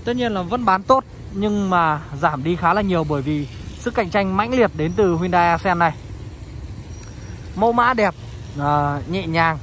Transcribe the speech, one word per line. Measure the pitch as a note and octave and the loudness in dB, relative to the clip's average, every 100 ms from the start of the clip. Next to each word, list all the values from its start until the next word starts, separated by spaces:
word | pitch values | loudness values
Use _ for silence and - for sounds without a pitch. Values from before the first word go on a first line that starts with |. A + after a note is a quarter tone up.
Tất | - B3 | -2 -2
nhiên | A#3+ | 0
là | G3+ | -2
vẫn | F3 B3 | -2 0
bán | A3+ F#3+ | 4 2
tốt | F#3+ C4 - - - | 6 4 4 -16 -10
nhưng | G3 G#3 G#3 G3 | -2 0 0 2
mà | F3+ E3 D3+ - C#3 | 4 4 0 -4 0
giảm | D#3+ D3 | 0 0
đi | D3+ F3 | -2 2
khá | E3+ | 2
là | G3 | 2
nhiều | G3+ F3 | 2 0
bởi | D3+ D3 | 0 -2
vì | C3+ D3+ C#3+ - - - | 0 -2 -4 -10 -14 -8
sức | A#3+ | -4
cạnh | A#3+ F#3+ | -2 0
tranh | G#3 F#3+ F#3+ | 0 0 0
mãnh | A3+ | 0
liệt | B3+ G3+ D3 | 2 2 2
đến | D#3 F3 | -2 2
từ | G3 E3 | 2 2
Hyundai | F3+ F3 E3+ | 2 4 4
Accent | E3 G3 E3+ | 2 0 2
này. | E3+ C#3+ - - - - - - - - - - - - - - - - | 2 0 -12 -12 -12 -14 -14 -12 -12 -14 -14 -14 -14 -14 -14 -14 -10 0
Mẫu | A3+ | 2
mã | A#3+ A#3+ | 4 2
đẹp, | B3 G3+ - - - - C#3+ | 4 0 0 -14 -12 -10 -4
ờ, | C#3+ D3 C#3+ C#3+ C#3 | 2 2 2 -2 -4
nhẹ | F#3 E3+ | -6 -2
nhàng, | E3 E3 D3+ | 2 2 0